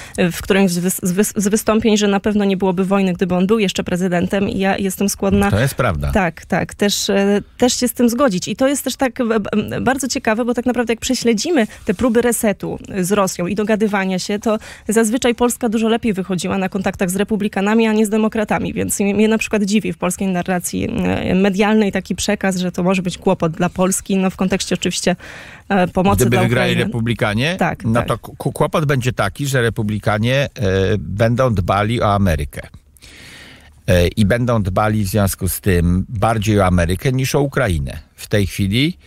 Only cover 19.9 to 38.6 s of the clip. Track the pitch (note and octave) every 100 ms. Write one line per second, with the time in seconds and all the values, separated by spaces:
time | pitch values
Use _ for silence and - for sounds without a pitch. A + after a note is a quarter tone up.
19.9 | F3 F3+ - G3 F3+ E3+ F3+ - F#3 F#3+
20.9 | - F3+ - - F#3 G3 F#3 G#3 A3 G#3
21.9 | F#3+ F#3 F#3 - G#3 F#3+ F#3 F3+ - F3+
22.9 | F#3+ F3+ - - F#3 E3+ D#3 F3+ - F#3
23.9 | F#3+ - F#3+ F#3+ - F#3+ F#3+ - F3+ F#3
24.9 | - - F3 - - - - - G3 F3+
25.9 | F#3+ F#3 - A#2+ A#2+ A#2 A#2+ B2 A#2+ F#3+
26.9 | B2 A2+ A2+ A#2 G#2 C#3+ F#3 F3 - A#2+
27.9 | A#2 - A#2+ - - D3+ - D3+ F#3+ D3+
28.9 | C#3 B2+ - G2+ - C#3+ C3 A#2 G#2 G#2+
29.9 | G#2+ - G#2+ A2+ C3+ C#3+ - G2 F#2+ F#2+
30.9 | G2+ E2 F#2+ A2+ A#2+ C3 G#2 F2 G2 G#2+
31.9 | A#2+ G#2+ G2+ G2 D#2 C#2+ - - - _
32.9 | _ - - - - - - - - -
33.9 | F2+ F2 - G2+ A#2+ A#2+ A#2 F#2+ F#2 G#2+
34.9 | G#2+ G2 G#2+ G2 - F#2 - - F2 E2+
35.9 | F2+ F#2 A2+ A2 A2 G2+ G#2 F#2 F#2 E2+
36.9 | F#2 C#3 C3 C3 D3+ C#3+ C#3+ A#2+ E2 C2+
37.9 | - - _ - G#2+ G2 -